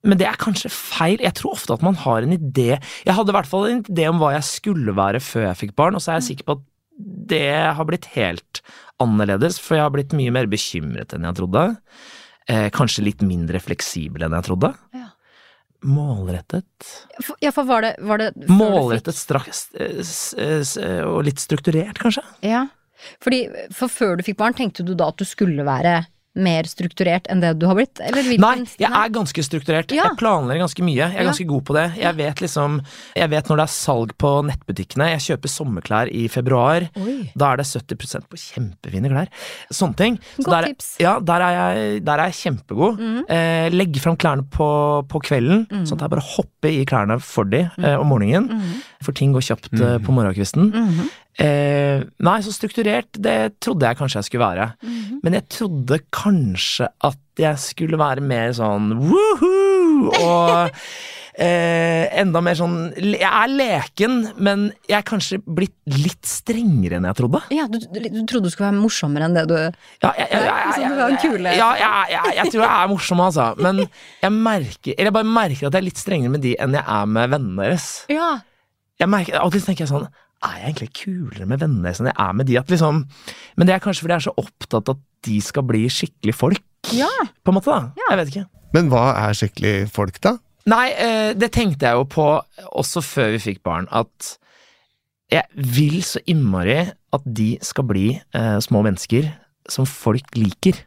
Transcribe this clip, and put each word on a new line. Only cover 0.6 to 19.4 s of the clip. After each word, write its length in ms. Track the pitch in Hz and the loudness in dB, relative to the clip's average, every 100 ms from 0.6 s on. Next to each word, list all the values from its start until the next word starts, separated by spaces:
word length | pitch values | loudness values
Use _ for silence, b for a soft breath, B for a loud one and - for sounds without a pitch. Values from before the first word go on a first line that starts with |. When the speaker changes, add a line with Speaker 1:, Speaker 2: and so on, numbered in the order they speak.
| - | -6
Speaker 1:
feil. 480 | - - - 165 214 | -10 -10 -2 0 2
Jeg 160 | 175 | 0
tror 180 | - - | -2 -8
ofte 200 | - - | -8 -4
at 80 | 117 | 0
man 120 | 175 | 0
har 240 | 180 135 113 | 0 0 0
en 100 | 123 | 0
idé. 460 | 180 143 135 120 135 B B | -2 0 0 0 0 B B
Jeg 100 | - | 0
hadde 140 | 185 208 | 2 2
i 40 | 202 | 0
hvert 100 | 151 | 0
fall 200 | 190 208 | -2 0
en 160 | 240 | -2
idé 260 | 208 170 156 | -2 0 2
om 100 | 170 | 2
hva 140 | 151 | 2
jeg 80 | 147 | 0
skulle 520 | 143 - 214 175 110 | -4 -6 -4 -2 0
være 260 | 98 98 117 | 0 0 0
før 280 | - 117 104 | -4 -2 -2
jeg 80 | 90 101 | -4 -6
fikk 60 | - | 0
barn, 180 | 160 | 0
og 60 | 196 | 0
så 120 | - | -2
er 60 | 165 | -2
jeg 20 | |
Speaker 2:
Mm. 80 | - 139 | -4 -8
Speaker 1:
sikker 80 | |
på 80 | - 143 | -6 -6
at 60 | - _ _ 302 202 185 - | -8 _ _ -18 -16 -14 -4
det 480 | 156 143 151 160 147 | -2 0 0 0 -2
har 80 | |
blitt 200 | 156 175 - | -4 -4 -4
helt 480 | - 95 87 _ - B B B _ | -2 -2 -2 _ -16 B B B _
annerledes, 580 | 123 107 101 98 160 175 | 2 4 2 2 0 -2
for 140 | - | -2
jeg 80 | 160 | 0
har 80 | 151 | 2
blitt 220 | 139 139 | 0 -2
mye 160 | 156 127 | -2 0
mer 140 | 123 113 | 0 0
bekymret 680 | 104 - 90 76 57 - | -2 -4 -6 -6 -8 -8
enn 100 | - | -6
jeg 100 | 82 | -6
trodde. 420 | 90 92 104 185 226 B B B B B B - | -4 0 0 0 -4 B B B B B B -2
Eh, 220 | 110 104 | 0 0
kanskje 340 | - 123 - | 0 0 0
litt 160 | 104 - | -2 0
mindre 380 | 98 90 82 90 | -2 0 -2 -4
fleksibel 600 | - 87 - 87 76 73 | -4 -6 -6 -8 -8 -6
enn 100 | 82 | -2
jeg 120 | 80 | -2
trodde. 300 | 85 92 156 277 _ | -2 -2 -2 -4 _
Speaker 2:
Ja. 140 | 254 233 _ b b b b b _ | -18 -18 _ b b b b b _
Speaker 1:
Målrettet. 800 | 139 143 147 107 92 87 - 185 - _ - - - - | -2 -2 -2 -4 -6 -8 -6 -8 -8 _ -20 -20 -20 -14
Speaker 2:
For, 140 | 254 294 | -14 -4
ja, 80 | 294 | -2
for 140 | 294 | 0
var 180 | 262 233 | 0 2
det, 140 | 220 - | 0 -4
var 180 | 202 214 | -2 0
det 140 | 220 | -2
før 60 | - | -4
du 60 | 147 | 4
fikk 120 | 196 | 6
Speaker 1:
Målrettet, 560 | 214 190 123 113 - | 6 2 2 0 -2
straks, 540 | - - 135 | -8 -2 -4